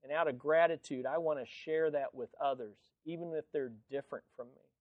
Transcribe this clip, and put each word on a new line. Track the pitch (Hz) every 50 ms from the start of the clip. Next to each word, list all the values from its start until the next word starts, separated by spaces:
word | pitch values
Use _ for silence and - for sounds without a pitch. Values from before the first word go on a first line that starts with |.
And | - 135
out | 143 160 170 156
of | 131 123
gratitude, | 123 147 156 165 170 170 165 151 _ - 147 127 127
I | 131 143 165
want | 165 160 151 139
to | 120
share | - - - - 160 156 160 160 156
that | 147 143 135 127 -
with | 120 120 117 - -
others, | 147 139 135 127 120 107 101 _ _ _ _ _ _
even | 151 165 165 175 170 160
if | 156 151 _
they're | - 151 135 123 117 107 110 _
different | 131 139 - _ - 117 _ _ _
from | - 123 123
me. | 135 - _ _ _ _